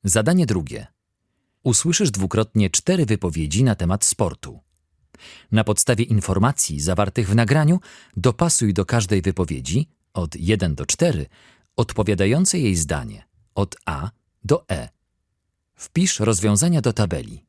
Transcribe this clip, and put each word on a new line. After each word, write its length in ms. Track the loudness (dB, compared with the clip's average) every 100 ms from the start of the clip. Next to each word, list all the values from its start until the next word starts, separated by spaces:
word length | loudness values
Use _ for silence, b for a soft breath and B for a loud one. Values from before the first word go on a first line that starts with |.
Zadanie 420 | 2 2 2 2 2
drugie. 400 | 0 -2 -12 -14 _ _ _ _ _ _ _
Usłyszysz 480 | 0 0 0 0 0
dwukrotnie 600 | 0 -2 0 0 0 0
cztery 360 | 0 0 0 0
wypowiedzi 580 | 0 -2 -2 -2 0
na 100 | 2
temat 300 | 2 0 0
sportu. 560 | -2 0 -2 -4 -16 -18 _ _ _ _ _ B B B B
Na 120 | 0
podstawie 400 | 0 0 0 0
informacji 760 | 2 0 2 2 2 0 -4 -2
zawartych 480 | -2 0 0 -2 0
w 60 |
nagraniu 460 | 2 4 4 4 2 B B B -2
dopasuj 580 | 0 2 0 2 2
do 100 | 0
każdej 380 | 0 0 2 0
wypowiedzi 680 | 0 -2 -4 -4 -4 -4 -4 _ _
od 220 | -8 -6 -4
jeden 380 | -2 0 0
do 120 | -2 -4
cztery 400 | 0 0 0 -6 b b b b -4
odpowiadające 840 | -2 0 0 2 2 2 0 0
jej 180 | 0 0
zdanie 500 | -2 -4 -6 -14 -20 _ _
od 220 | -4 -4 -6 -8
A 240 | -6 -8 _ _ _
do 200 | -2 -2 -2
E. 180 | -8 -8 _ _ _ _ _ _ _ _
Wpisz 460 | _ -6 -2 0 0
rozwiązania 600 | 0 2 2 2 2 2
do 120 | 0
tabeli. 520 | 0 0 -2 -8 -18